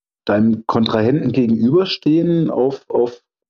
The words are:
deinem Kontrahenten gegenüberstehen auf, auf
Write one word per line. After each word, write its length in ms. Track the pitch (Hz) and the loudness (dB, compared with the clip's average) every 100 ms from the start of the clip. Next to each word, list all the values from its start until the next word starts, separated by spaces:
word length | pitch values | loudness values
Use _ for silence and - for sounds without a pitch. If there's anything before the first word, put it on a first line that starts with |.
| _ _ | _ _
deinem 400 | - 104 113 110 - | -4 0 0 -2 -2
Kontrahenten 640 | 120 113 110 110 151 131 | -2 0 0 2 0 0
gegenüberstehen 1200 | 113 117 113 113 165 190 - 151 156 170 170 156 | 0 0 0 2 2 0 -2 0 0 2 0 -2
auf, 360 | 123 131 135 - | 0 -2 -2 -4
auf 360 | - 120 - _ _ _ | -2 -2 -4 _ _ _